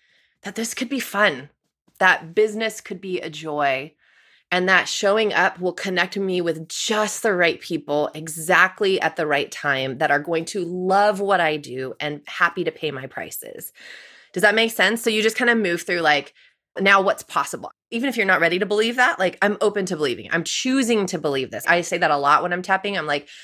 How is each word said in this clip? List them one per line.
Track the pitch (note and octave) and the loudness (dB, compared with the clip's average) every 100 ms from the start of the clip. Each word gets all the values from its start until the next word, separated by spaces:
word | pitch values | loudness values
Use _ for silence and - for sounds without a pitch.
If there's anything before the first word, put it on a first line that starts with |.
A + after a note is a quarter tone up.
| _ _ _ _ | _ _ _ _
that | G3 | -12
this | A3+ A3+ | -8 -6
could | - A#3+ | -6 -6
be | C4+ | -6
fun, | - G3+ G#3 C3 C#3+ _ _ _ _ - | -4 0 0 0 -12 _ _ _ _ 2
that | F#3 E3 E3 | 4 4 0
business | G#3+ G#3+ G#3+ A3 G#3+ | 2 2 2 -6 -6
could | - F#3 | -12 -12
be | F#3+ F3+ | -6 -6
a | E3 | -6
joy, | D3+ D#3 D3 C#3+ C3+ D#3 _ _ _ _ _ - | -10 -8 0 0 0 -6 _ _ _ _ _ -4
and | F3+ F#3 | -2 4
that | F3+ - | 2 2
showing | - G3+ G#3+ G#3+ | 0 2 2 2
up | D#3 F#3 F3 | 2 2 0
will | F3+ | -4
connect | F3 G3 F3+ F3+ G3 | -4 -4 0 0 -2
me | F#3+ F3+ | -2 0
with | E3+ D#3+ D#3+ | -2 -4 -8
just | - - G#3+ G#3 - | -8 -2 0 0 -2
the | A3 | -2
right | F3+ E3+ E3+ | 2 2 0
people | - D#3+ - D3 D3 | -6 -8 -2 -2 -2
exactly | D#3 D#3+ D#3+ D#3 E3+ F#3 - G3 F#3+ | -6 -12 -10 2 4 4 2 0 2
at | D#3+ - | 0 -2
the | D3+ | 0
right | C#3+ - | 0 -2
time | - D3 C3 C3 C3+ | -4 -2 -2 -2 -2
that | D3 | 0
are | D3 | 0
going | D#3 E3 | 0 -4
to | E3 G3+ | -2 -6
love | E3+ F3+ F#3 G3 G#3 G3 | -6 -4 2 4 4 2
what | G3+ F#3 | 0 2
I | D#3+ D3+ | 2 0
do | C3+ B2+ C3 - | -6 -8 -8 -6
and | D3+ D3 - | -8 -8 -12
happy | - F3 F#3 | -2 -2 0
to | E3 | -6
pay | - D#3 | -4 -8
my | C3+ C3 | -8 -12
prices." | - - - - - - _ - - - - _ | -12 -12 -12 -14 -16 -18 _ -20 -20 -20 -20 _
Does | F#3 | 2
that | G#3 | 2
make | A3 A3+ | 4 0
sense? | - F#3+ A3+ | 2 2 2
So | A#3 | 0
you | G#3+ | 2
just | A3 A3+ | 0 0
kinda | A#3+ A3+ | 2 2
move | F#3 E3+ | 2 -2
through, | - F3 | -2 0
like, | D#3 D3 - _ _ _ _ - | 2 2 0 _ _ _ _ 0
now | F#3+ G3 | 4 6
what's | F#3+ - | 4 -2
possible? | - D3+ C#3+ - - _ _ | -2 -4 -4 -8 -12 _ _
Even | A#3 C4+ | -4 -4
if | A3+ | -2
you're | G3 | 2
not | F3+ | 4
ready | E3 F3+ | 4 2
to | G3+ | 0
believe | G#3 A3+ B3 | 0 0 2
that, | B3 G#3 | 2 2
like, | F#3 - | -2 2
"I'm | G#3 G3+ | 0 4
open | G#3+ G3+ F#3 | 0 0 -4
to | E3 | 0
believing. | C#3 A2+ F#2+ | 0 -2 -2
I'm | E3+ | -4
choosing | D#3+ - B3+ C4+ A#3 A3 F#3 | -2 -4 0 0 2 2 0
to | E3 | -2
believe | D3 C3+ B2+ | -2 -2 -4
this." | A2+ - | -6 2
I | F3 | 2
say | E3+ F3 | 2 0
that | E3 | 2
a | C#3+ | 2
lot | C#3+ D3+ | 4 4
when | F3 | 4
I'm | F3+ | -4
tapping. | F3+ F#3+ G3+ F#3+ | 0 0 0 -4
I'm | D3+ | -2
like, | C#3+ - - | -4 -4 -20